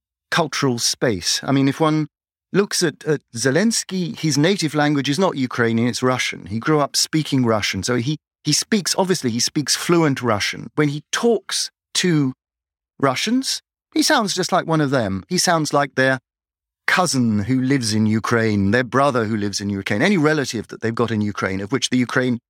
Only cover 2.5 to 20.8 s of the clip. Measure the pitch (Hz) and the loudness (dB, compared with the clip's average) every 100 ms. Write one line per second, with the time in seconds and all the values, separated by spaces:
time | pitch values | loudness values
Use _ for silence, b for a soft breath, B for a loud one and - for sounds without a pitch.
2.5 | 175 208 - 165 - 160 147 - 117 131 | -2 -2 0 -2 -2 -4 -4 -6 -4 0
3.5 | 143 226 214 - 185 165 - 156 139 165 | 2 2 0 -4 -4 -4 -4 -2 2 2
4.5 | 202 160 151 147 147 135 143 185 - 127 | 0 -2 0 0 0 0 0 0 0 -4
5.5 | - 117 113 123 110 127 127 - 90 90 | 0 0 2 0 0 0 0 -4 -8 -8
6.5 | 110 147 151 139 - - 160 151 135 120 | -4 0 0 0 -2 -2 -2 0 0 2
7.5 | 107 - 95 95 123 117 151 _ _ 151 | 2 0 -2 -2 -2 -2 -6 _ _ -2
8.5 | 147 - 214 160 - 190 185 123 117 - | -2 0 -2 0 0 0 0 -2 -2 -2
9.5 | 156 127 - - 170 156 131 120 104 - | -2 -2 -2 2 2 2 2 0 0 -2
10.5 | 98 101 - 151 147 - - 240 220 - | -6 -6 -2 -2 -2 -6 -2 2 0 -2
11.5 | - - _ _ - 185 151 135 - _ | -6 -6 _ _ -2 2 2 0 -4 _
12.5 | _ _ _ _ - 139 127 220 254 - | _ _ _ _ -2 0 0 0 -2 -2
13.5 | - - _ _ 311 - 294 202 185 165 | -6 -10 _ _ -2 2 2 0 -2 0
14.5 | 180 143 160 143 135 101 95 - 180 185 | 0 2 0 2 2 0 -4 -4 0 2
15.5 | 165 151 147 143 - 131 131 - _ _ | 2 2 0 0 2 2 2 -4 _ _
16.5 | _ _ _ - - 180 131 117 104 104 | _ _ _ -2 0 2 2 2 2 0
17.5 | 131 131 139 113 107 107 107 - 117 113 | 0 2 0 0 2 2 2 2 2 2
18.5 | 104 98 120 123 123 143 120 107 110 101 | 2 4 2 2 2 2 2 0 -2 -2
19.5 | 98 101 98 - 107 175 196 147 156 127 | -4 -4 -4 -2 0 2 4 2 0 -2
20.5 | 110 - - | -6 -8 -6